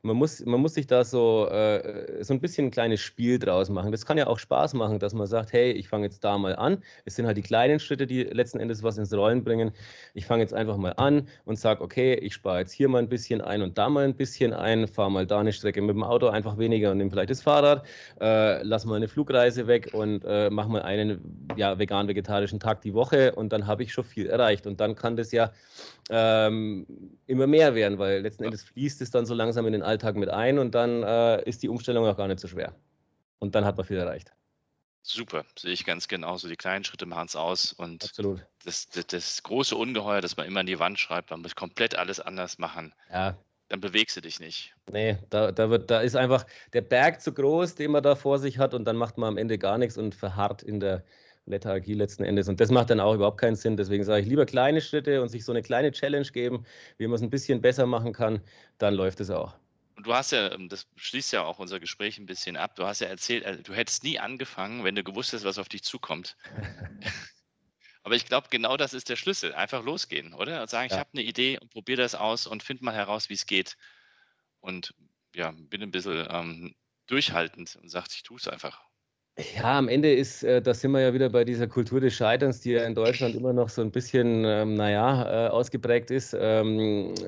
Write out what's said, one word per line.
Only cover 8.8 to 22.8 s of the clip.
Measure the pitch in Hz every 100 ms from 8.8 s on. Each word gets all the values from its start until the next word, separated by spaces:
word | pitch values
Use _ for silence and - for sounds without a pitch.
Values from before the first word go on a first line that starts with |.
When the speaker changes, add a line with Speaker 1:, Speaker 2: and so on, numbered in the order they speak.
Speaker 1:
was | 113 104
ins | 101
Rollen | 101 107 123
bringen. | 120 113 110 - - - -
Ich | 104 -
fang | 117
jetzt | 110
einfach | 107 110 101
mal | 90 -
an | 139 147 139 -
und | - 110
sag, | 110 104
okay, | 87 123 131
ich | 123 101
spar | - 98 90
jetzt | 92
hier | - 135
mal | 123
ein | 117
bisschen | 120 - 113
ein | - 104
und | 92 104
da | 117
mal | 143
ein | 139 131
bisschen | 131 - 120
ein, | 110 104 113 107
fahr | - 98
mal | 98 95
da | 104
eine | 107
Strecke | 101 104 101
mit | 104
dem | 104
Auto | 113 120 120
einfach | 107 107 107
weniger | 113 110 104
und | 98
nimm | 98
vielleicht | 95 98
das | 131
Fahrrad, | 151 147 143 143 - - - -
äh, | 110 110 107 76
lass | 104 110
mal | 110 107
eine | 110
Flugreise | 151 139 123 123 120 113
weg | 120 -
und, | 107 107 101
äh, | - 104 104
mach | 104 110
mal | 107
einen, | 92 104 107 90 82 82 - 104
ja, | 101 95
vegan-vegetarischen | 104 101 101 101 95 101 101 101
Tag | 113 101